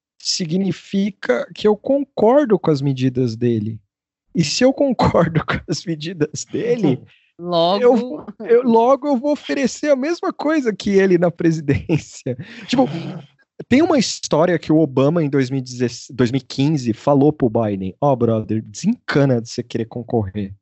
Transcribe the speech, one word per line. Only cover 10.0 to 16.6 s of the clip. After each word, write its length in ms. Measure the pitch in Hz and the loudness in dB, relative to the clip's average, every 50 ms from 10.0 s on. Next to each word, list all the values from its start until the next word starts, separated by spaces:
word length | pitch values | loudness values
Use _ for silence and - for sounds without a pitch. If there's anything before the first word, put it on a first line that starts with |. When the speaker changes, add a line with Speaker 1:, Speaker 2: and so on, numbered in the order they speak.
| 254 311 349 - - 359 | 0 -2 -4 -4 -4 -4
Speaker 1:
coisa 420 | - - - 285 320 320 254 226 202 | -4 -2 -2 0 0 0 0 -2 -2
que 180 | - - 202 | -2 -2 0
ele 260 | 202 190 196 196 180 165 | 2 4 4 4 4 4
na 140 | 180 170 | 2 0
presidência." 1040 | - - 170 165 160 160 147 139 135 - - - 165 147 - - - - - 131 123 - - - | 0 0 0 0 0 0 0 -2 -2 -2 0 -2 -2 -2 -2 -6 -18 -12 -8 -8 -8 -8 -10 -16
<laughs> 160 | - - - - | -18 -16 -10 -2
Tipo, 200 | - 262 - 147 160 170 - - 185 160 - - _ _ _ _ _ - - - | 0 0 0 0 -2 -6 -8 -10 -12 -14 -16 -20 _ _ _ _ _ -18 -2 2
tem 120 | - 269 | 2 4
uma 160 | 339 359 320 269 | 4 4 2 2
história 640 | 185 - - - - - - 147 165 185 175 151 | 0 0 -4 -8 -6 -2 0 2 2 2 0 0
que 120 | - - | 0 2
o 80 | 160 156 | 2 2
Obama, 440 | 160 143 127 143 135 143 170 175 156 | 2 2 2 2 2 2 2 0 0
em 60 | 143 | 0
dois 200 | 139 139 131 123 | 0 0 0 0
mil 100 | 135 135 | -2 -4
e 20 | |
dezesseis, 520 | 127 127 127 123 123 117 120 - - - 143 | -6 -6 -6 -4 -4 -4 -4 -6 -16 -8 -2
dois 140 | 113 127 120 | 0 0 0
mil 100 | 127 135 | 0 -2
e 20 | - | -6
quinze, 480 | - - - | -6 -4 -2